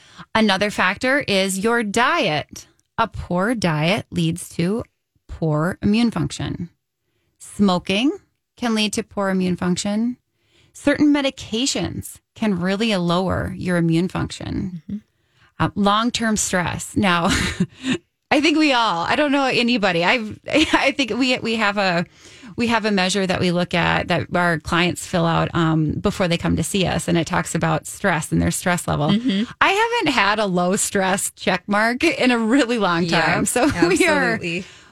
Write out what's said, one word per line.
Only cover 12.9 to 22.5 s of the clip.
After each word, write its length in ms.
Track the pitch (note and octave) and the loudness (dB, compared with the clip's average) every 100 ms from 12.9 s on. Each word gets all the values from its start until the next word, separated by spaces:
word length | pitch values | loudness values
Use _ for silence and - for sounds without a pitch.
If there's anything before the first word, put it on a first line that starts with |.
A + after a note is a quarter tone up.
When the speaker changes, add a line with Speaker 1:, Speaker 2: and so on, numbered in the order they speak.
| G3 | 2
Speaker 1:
lower 560 | F3 F3 F#3+ - - F#3 | 2 2 2 -2 -4 -4
your 200 | F3+ F3 | -2 2
immune 320 | E3+ E3 F3+ | 4 2 2
function. 760 | E3 D#3+ - - - G3 F3+ - | -2 -6 -6 -6 -4 -6 -8 -10
Speaker 2:
Mm-hmm. 80 | G3+ _ _ _ _ _ - | -12 _ _ _ _ _ -2
Speaker 1:
Uh, 120 | D#3 | -2
long-term 640 | - G3+ G#3 A#3 - A3+ G#3 | 2 2 2 0 -2 -2 0
stress. 600 | - F#3 E3+ - - - | 0 -2 -2 -6 -6 0
Now, 320 | G#3 F3 F3 C4 F3+ - F#3 - | 2 2 2 0 -2 -2 -4 -4
<laughs> 500 | C4 B3 _ _ - | -4 -4 _ _ -2
I 100 | C4+ | 0
think 160 | D4 D4+ | 2 2
we 140 | D4+ | 2
all, 280 | B3 A3+ E3+ | 2 2 0
I 120 | - A#3 | -2 0
don't 160 | D4 | 2
know 140 | C#4 C4 | 2 2
anybody. 580 | A3+ A#3 A#3+ G3 E3+ | 0 0 2 2 2
I've, 340 | F3 B3 G#3+ - | 2 0 -2 -12
<laughs> 40 | - | -2
I 440 | D4 D#4+ - C4+ | 0 2 2 0
think 180 | - C4 A#3+ | 0 -2 0
we, 200 | C4 B3+ | 0 0
we 180 | A#3 A3+ | -2 0
have 200 | G#3 G3+ | 0 2
a, 300 | F#3+ E3+ F3 - - - B3 | 2 0 -2 -8 -20 -20 -16